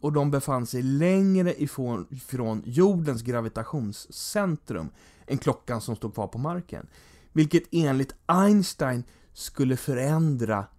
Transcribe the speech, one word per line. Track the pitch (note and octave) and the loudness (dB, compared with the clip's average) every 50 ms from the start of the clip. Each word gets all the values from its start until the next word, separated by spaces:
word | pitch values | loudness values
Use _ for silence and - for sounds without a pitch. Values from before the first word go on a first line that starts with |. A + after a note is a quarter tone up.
och | - D3+ D3+ | -4 -2 0
de | D3 C#3+ D3 | 2 2 2
befann | C#3+ C#3 C3+ - C#3 B2+ A#2+ | 0 0 -2 -2 -2 -2 -2
sig | A#2 - B2 B2+ | -4 -4 -2 -2
längre | C3 C3+ C#3 D#3+ F3 F#3+ F#3+ G3 G3 F#3+ F#3 F3+ F3 E3+ - - | 0 0 2 4 4 4 4 4 4 4 4 2 2 0 0 -4
ifrån, | C#3 - - C3 B2 A#2+ G#2 F2 - | -4 -4 -4 -4 -4 -4 -4 -6 -8
ifrån | - C3 - - - B2 B2 A2+ A2 G#2+ - | -12 -16 -12 -8 -6 -4 -2 -2 -2 -4 -6
jordens | G#2+ A#2 C#3+ F3+ G3+ G3+ F3 E3 D3 C3 A2+ A#2 | -4 2 4 4 4 4 2 0 -2 -4 -4 -4
gravitationscentrum | A#2+ B2 A#2+ A2+ A2+ - A2+ A2+ - - D3+ A#2+ G#2 G2+ - - - - - - - - G#3 G3+ F#3+ D#3+ D3+ _ - A2+ F2+ D#2+ C#2 - - - - - _ - | -4 -4 -2 -4 -4 -6 -8 -8 -6 -6 -6 -4 -6 -6 -10 -14 -18 -14 -12 -10 -6 -2 -2 0 0 -2 -4 _ -8 -8 -6 -6 -8 -10 -14 -20 -20 -20 _ -10
än | - B2+ C3+ | -6 -6 -2
klockan | - D3+ B2 - - - B2 A2+ | 0 0 -2 -2 -2 -6 -6 -6
som | - - A#2 | -4 -6 -8
stod | - - A2+ - | -6 -6 -8 -6
kvar | - G#2 | -6 -6
på | F#2+ - A2+ | -6 -6 -6
marken, | B2+ D#3 F3 F3+ E3+ - - - - - - - - - - - - - - | -6 -4 -6 -6 -8 -10 -14 -16 -16 -16 -20 -20 -20 -20 -20 -20 -16 -4 2
vilket | D#3 D#3 D3+ - E3+ - - - | 2 2 4 4 2 2 2 0
enligt | E3+ E3 C#3+ C3+ C3 C3+ - - - _ | 0 2 2 2 0 0 -2 -6 -10 _
Einstein | - E3 F3+ G3 G#3 G#3+ G#3 F#3 - - - D#3 C3 B2+ B2 B2 - - _ _ _ - | 2 4 4 6 6 6 6 4 2 -2 -4 -2 -2 -2 -4 -6 -8 -14 _ _ _ -18
skulle | - - - - - C#3 C3 C3 | -16 -16 -10 -2 0 2 2 2
förändra | B2 - - C3+ B2 C3 C#3 D#3 D#3+ E3 D#3+ C#3+ A#2+ A#2 G#2+ A2 G2+ G2 - _ | 0 -2 -4 -2 -2 0 0 2 2 2 2 2 0 0 0 0 -2 -2 -6 _